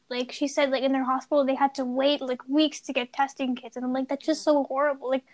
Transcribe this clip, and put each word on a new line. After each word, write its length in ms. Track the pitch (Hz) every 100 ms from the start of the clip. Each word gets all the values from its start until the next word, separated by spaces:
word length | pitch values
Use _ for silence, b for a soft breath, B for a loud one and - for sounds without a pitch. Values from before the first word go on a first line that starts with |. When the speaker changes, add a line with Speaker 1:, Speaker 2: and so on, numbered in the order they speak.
| -
Speaker 1:
like, 220 | 247 254
she 160 | - 285
said, 240 | 294 277
like, 120 | 262
in 80 | 269
their 100 | 269
hospital, 420 | 254 262 - 294 269
they 100 | 269
had 200 | 277 277
to 100 | 247
wait, 360 | 254 277 294
like, 260 | 262 247 254
weeks 320 | 285 311 -
to 120 | -
get 180 | 262 247
testing 420 | - 269 - 262 247
kits, 200 | 240 247
and 100 | 254
I'm 80 |
like, 140 | 262 262
"That's 180 | 277 -
just 160 | 302
Speaker 2:
Yeah. 100 | -
Speaker 1:
so 120 | 294
horrible." 460 | 269 269 294 277 254
Like, 160 | 262 b